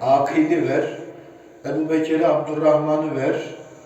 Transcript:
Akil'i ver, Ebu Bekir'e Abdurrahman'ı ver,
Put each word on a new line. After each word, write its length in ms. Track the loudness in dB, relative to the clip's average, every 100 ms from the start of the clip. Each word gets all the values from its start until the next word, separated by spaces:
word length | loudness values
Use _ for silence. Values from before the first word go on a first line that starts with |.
Akil'i 680 | 2 2 2 2 2 2 2
ver, 140 | 0 -2 -6 -14 -16 -20 -20 -20 -14 -6
Ebu 240 | -4 0
Bekir'e 380 | 0 0 2 2
Abdurrahman'ı 880 | 2 -2 0 2 2 2 -2 -2 -2
ver, 200 | -2 -2 -6 -14 -18 -20